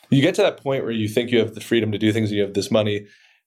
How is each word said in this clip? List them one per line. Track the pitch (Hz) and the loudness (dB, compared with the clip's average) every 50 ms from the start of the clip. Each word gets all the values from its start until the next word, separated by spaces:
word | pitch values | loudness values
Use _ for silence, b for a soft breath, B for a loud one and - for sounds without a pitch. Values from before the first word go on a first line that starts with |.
| B B | B B
You | - 139 | 2 2
get | 143 175 185 | 2 2 2
to | - | 2
that | 202 160 - - | 0 0 0 -2
point | - 139 135 135 - | -6 -4 -4 -4 -4
where | 107 | -4
you | 117 113 107 | -4 -4 -4
think | 104 110 127 120 120 | -2 0 -2 0 2
you | 120 113 | 2 2
have | 107 107 - | 2 0 -4
the | 104 | -10
freedom | - - 120 117 107 107 104 | -4 0 0 0 2 0 -2
to | |
do | 98 110 107 | 0 0 2
things, | 104 113 110 104 | 2 2 0 -2
you | 104 101 | 0 -2
have | 101 95 95 | -2 -2 -2
this | 98 92 - | -4 -2 0
money, | 117 110 107 104 104 101 104 b b b b b b b b | 0 0 2 0 -2 -6 -8 b b b b b b b b